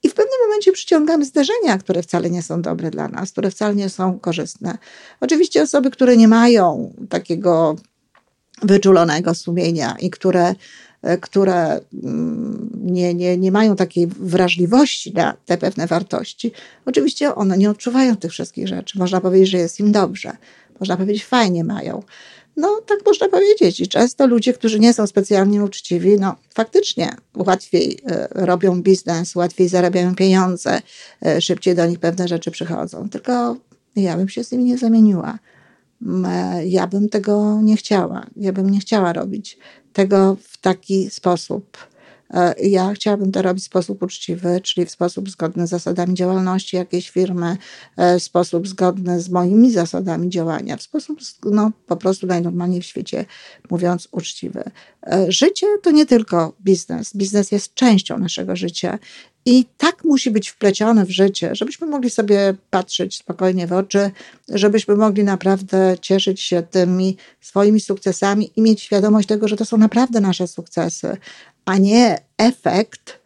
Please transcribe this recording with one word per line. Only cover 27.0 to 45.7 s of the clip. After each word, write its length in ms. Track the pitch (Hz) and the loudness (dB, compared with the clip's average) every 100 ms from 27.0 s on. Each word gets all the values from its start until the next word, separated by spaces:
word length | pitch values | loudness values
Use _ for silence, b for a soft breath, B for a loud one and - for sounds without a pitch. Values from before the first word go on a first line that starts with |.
| 240 - _ - | -6 -8 _ -6
łatwiej, 640 | 190 190 - 180 151 - 262 | 0 0 0 -2 0 -4 -6
e, 220 | 175 - | -6 -6
robią 500 | - 175 180 190 180 | -4 -2 0 0 0
biznes, 540 | 180 190 - 165 180 180 | 2 2 2 -6 -4 -4
łatwiej 340 | 175 - 180 | -4 0 0
zarabiają 460 | 180 175 185 180 180 | 2 2 2 -2 2
pieniądze, 680 | 190 190 185 175 - 180 B B B B 160 | 2 4 2 -2 -4 -4 B B B B -2
e, 160 | 156 | 0
szybciej 340 | - 170 - 175 | 0 -2 0 2
do 100 | 170 | 0
nich 140 | 170 | 0
pewne 280 | 170 175 180 | -4 -2 -2
rzeczy 240 | 170 170 | -4 -6
przychodzą. 580 | 170 165 165 175 - 208 | -10 -8 -6 -6 -8 -10
Tylko 480 | - - 247 240 240 _ _ _ - | -10 -4 -2 -2 -6 _ _ _ -4
ja 220 | 190 165 | -2 -2
bym 120 | 190 | -4
się 140 | 233 | -6
z 80 | 240 | -8
nimi 120 | 247 | -2
nie 140 | 247 247 | 0 0
zamieniła. 640 | 233 226 214 185 - 220 b b b b b _ | 2 6 6 4 -4 -10 b b b b b _
M, 240 | 226 180 180 | -6 -4 -2
e, 420 | 180 180 180 170 | -4 -4 -4 -2
ja 200 | 185 180 | -2 0
bym 220 | 196 208 | -2 -2
tego 500 | 208 202 208 208 214 | -2 0 0 0 2
nie 160 | 214 220 | 2 2
chciała. 480 | - 202 175 185 - - | 2 0 0 -6 -12 -8
Ja 180 | 196 | -6
bym 160 | 190 190 | -2 0
nie 100 | 202 | 0
chciała 340 | - 220 180 | 0 0 0
robić 440 | 170 196 202 202 - b b b | -2 -6 -8 -12 -20 b b b
tego 440 | - 190 196 190 196 | -2 2 4 4 2
w 160 | _ - | _ -4
taki 520 | 196 190 _ 196 190 | -2 -2 _ -2 -2
sposób. 680 | - 185 175 - - - - - b b b b | -4 -2 -2 -4 -10 -10 -20 -20 b b b b
E, 340 | 185 175 - 202 | 0 0 0 0
ja 260 | 196 185 | 0 0
chciałabym 380 | 202 - 208 196 | -2 -2 -2 -2
to 100 | 190 | -2
robić 220 | 190 190 | -2 -4
w 40 | - | -4
sposób 360 | 180 175 202 | -4 -4 -6
uczciwy, 580 | 180 - - 175 180 180 | -8 -10 -10 -6 -2 -4
czyli 240 | 185 - 175 | -4 -4 -6
w 60 | |
sposób 380 | - 175 180 196 | -4 -4 -4 -12
zgodny 380 | - 165 175 | -6 -6 -4
z 20 | |
zasadami 440 | 170 | -4